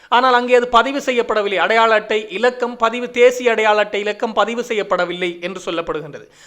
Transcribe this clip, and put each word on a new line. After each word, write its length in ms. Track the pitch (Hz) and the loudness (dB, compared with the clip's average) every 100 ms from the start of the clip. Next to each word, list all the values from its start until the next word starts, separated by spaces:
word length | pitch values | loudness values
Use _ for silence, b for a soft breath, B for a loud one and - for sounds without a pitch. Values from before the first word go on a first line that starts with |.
| b | b
ஆனால் 260 | 233 262 | 2 4
அங்கே 200 | 247 247 | 2 4
அது 140 | 247 240 | 2 4
பதிவு 300 | 233 254 277 | 2 2 -2
செய்யப்படவில்லை, 580 | 262 240 233 214 202 185 | -2 -2 0 -2 0 0
அடையாள 380 | 185 226 226 | 2 4 4
அட்டை 340 | 214 214 220 214 | 2 0 -4 -4
இலக்கம் 480 | 185 240 247 240 240 | -2 -2 0 -6 -2
பதிவு, 340 | 226 240 240 | -2 -2 -6
தேசிய 400 | 240 247 247 240 | 4 4 4 0
அடையாள 280 | 214 214 208 | 2 2 2
அட்டை 220 | 208 208 | 2 -2
இலக்கம் 320 | 208 208 233 | -4 -4 -4
பதிவு 320 | 220 208 233 233 | 0 0 -2 -4
செய்யப்படவில்லை" 720 | 214 190 180 175 180 180 175 | -4 -2 -2 -2 -4 -6 -6
என்று 200 | 175 185 | -10 -10
சொல்லப்படுகின்றது. 640 | 190 165 165 156 151 123 - b | -8 -6 -6 -8 -10 -16 -20 b